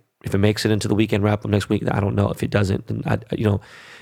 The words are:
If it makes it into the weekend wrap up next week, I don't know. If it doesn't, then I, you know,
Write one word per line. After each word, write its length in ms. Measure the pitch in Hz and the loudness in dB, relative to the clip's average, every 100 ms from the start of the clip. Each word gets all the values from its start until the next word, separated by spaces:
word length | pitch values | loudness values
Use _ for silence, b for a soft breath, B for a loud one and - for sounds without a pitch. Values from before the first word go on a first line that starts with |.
| _ _ | _ _
If 100 | - | -4
it 40 | 98 | 2
makes 260 | 104 107 | 2 2
it 80 | 110 | 0
into 160 | 107 104 | 0 0
the 80 | 104 | 0
weekend 260 | 104 104 | 2 2
wrap 220 | 104 104 | 2 0
up 60 | 107 | 0
next 180 | 104 - | 0 0
week, 160 | 107 - | -2 0
I 120 | 101 | 0
don't 160 | 101 107 | 0 0
know. 140 | 101 | 0
If 120 | - | -2
it 80 | - | -2
doesn't, 380 | 101 95 113 - | 0 0 -2 -4
then 140 | 110 107 | -6 -2
I, 120 | 110 - - | -4 -4 -2
you 80 | |
know, 160 | 107 101 B B B B | 0 0 B B B B